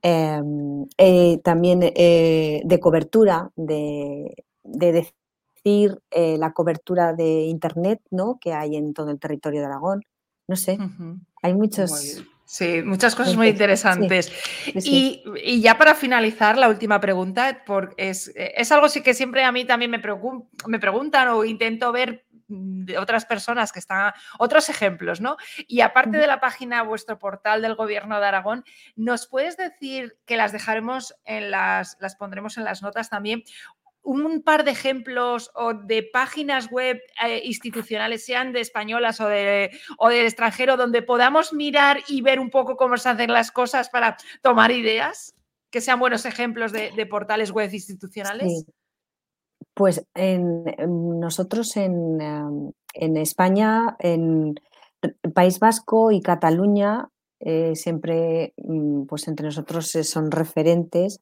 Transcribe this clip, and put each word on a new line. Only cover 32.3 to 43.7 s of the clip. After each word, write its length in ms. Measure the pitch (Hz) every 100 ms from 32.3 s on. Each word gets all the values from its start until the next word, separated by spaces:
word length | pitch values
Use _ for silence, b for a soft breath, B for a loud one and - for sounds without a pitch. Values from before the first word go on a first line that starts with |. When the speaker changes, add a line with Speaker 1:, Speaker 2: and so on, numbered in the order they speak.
| 190 214 233
Speaker 2:
en 60 |
las 160 | 214 190
notas 300 | 196 220 226
también, 320 | 208 208 226 B B B _ _ _ -
un 340 | 269 302 320
par 180 | 311 311
de 80 | 302
ejemplos 800 | 262 269 269 240 247 247 240 233 -
o 180 | 233
de 300 | 220 202 220 220
páginas 580 | 247 254 302 285 269 226
web, 300 | 247 254 254 - - 233
eh, 140 | 233
institucionales, 840 | - 226 240 226 214 214 220 226
sean 280 | 240 247 262
de 80 | 247
españolas 600 | 233 220 214 233 233 226
o 60 | 214
de, 460 | 208 202 202 196 B B 294
o 100 | 226
del 160 | 240 226
extranjero, 500 | 226 226 202 254 262
donde 260 | 247 233
podamos 500 | 240 247 247 302 330
mirar 460 | 302 294 285 285 285 -
y 160 | 277
ver 160 | 254 269
un 120 | 254
poco 260 | 269 254 254
cómo 200 | 254 247
se 100 | 254
hacen 240 | 226 240
las 180 | 240 226
cosas 380 | - 247